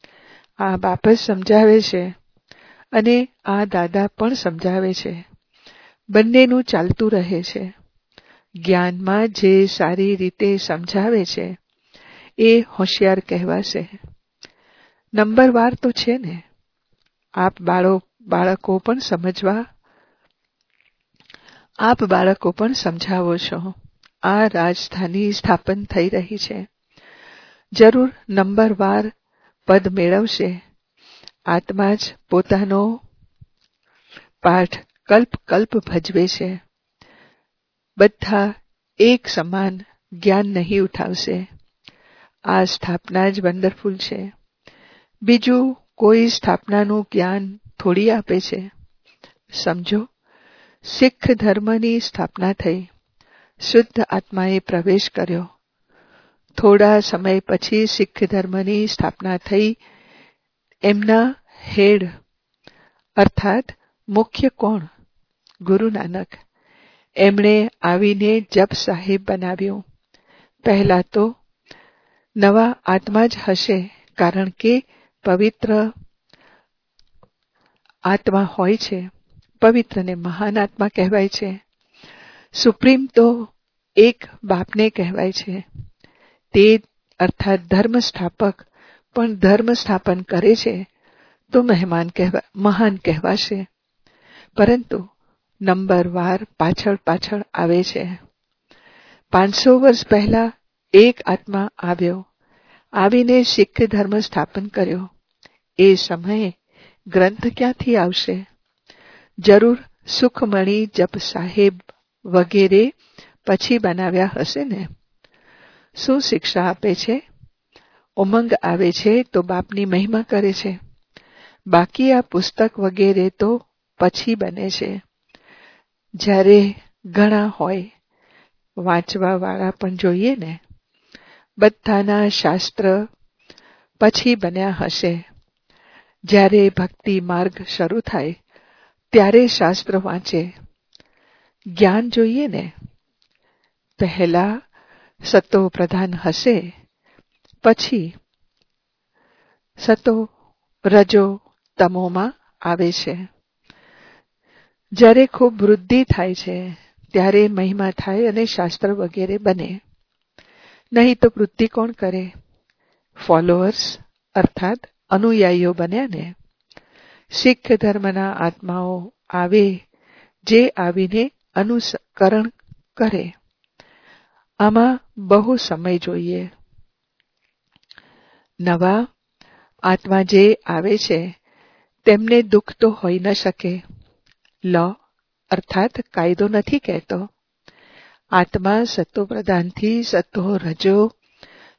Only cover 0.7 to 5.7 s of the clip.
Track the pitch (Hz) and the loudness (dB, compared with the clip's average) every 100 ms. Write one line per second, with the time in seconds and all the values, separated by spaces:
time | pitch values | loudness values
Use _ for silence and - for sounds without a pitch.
0.7 | 185 190 170 214 233 - 190 190 214 214 | -2 -2 0 2 2 0 -4 2 6 6
1.7 | 220 208 180 180 - _ _ _ _ _ | 4 2 -4 -6 -12 _ _ _ _ _
2.7 | _ _ 226 226 240 254 _ - 202 202 | _ _ 0 2 2 -2 _ -6 -4 -2
3.7 | 185 175 196 202 - 226 262 175 165 185 | -2 -2 -2 -4 -2 -4 -2 -6 -4 -4
4.7 | 190 185 180 - 170 - _ _ _ _ | -2 -4 -6 -8 -12 -16 _ _ _ _